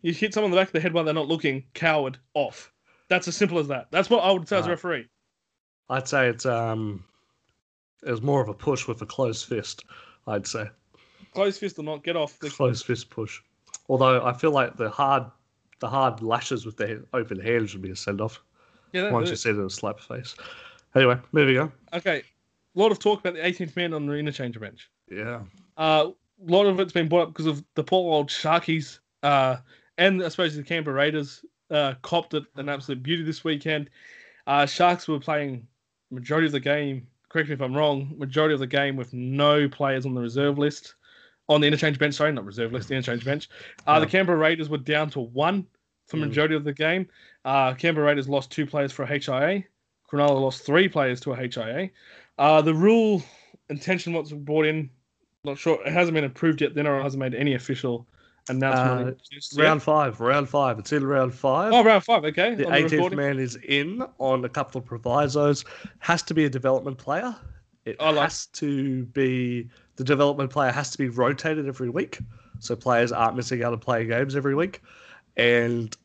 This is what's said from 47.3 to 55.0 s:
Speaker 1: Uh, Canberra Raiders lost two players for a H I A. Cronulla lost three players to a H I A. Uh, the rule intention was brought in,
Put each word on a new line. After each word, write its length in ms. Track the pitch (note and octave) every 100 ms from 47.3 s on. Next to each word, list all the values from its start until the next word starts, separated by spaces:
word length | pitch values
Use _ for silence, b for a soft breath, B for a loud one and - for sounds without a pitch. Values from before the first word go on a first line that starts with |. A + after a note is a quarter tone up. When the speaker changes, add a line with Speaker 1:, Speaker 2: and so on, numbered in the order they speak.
| b
Speaker 1:
Uh, 280 | C3 C#3 C3
Canberra 320 | B2+ E3+ D#3 D3
Raiders 220 | D3 C3
lost 220 | C#3 C3
two 160 | - C#3+
players 260 | D3+ C#3
for 120 | -
a 60 | B2+
H 180 | C#3+ C#3+
I 200 | C3 D3+
A. 160 | G3 F#3+ _ _ _ _
Cronulla 300 | C#3+ D3 C3+
lost 220 | C3+ C3 -
three 220 | D#3+ G3
players 320 | D#3+ C3 B2+
to 100 | -
a 80 | B2
H 160 | B2+ A2
I 140 | A2
A. 220 | C3+ F#3+ b b b b -
Uh, 220 | C#3+ D#3
the 140 | D3+
rule 480 | D#3+ G3 A3+ A3 F#3+ - B B _ -
intention 420 | D3 - F#3 E3+
was 180 | E3 D3+
brought 340 | D3 C#3+ D3+ D#3
in, 240 | D#3 C#3 _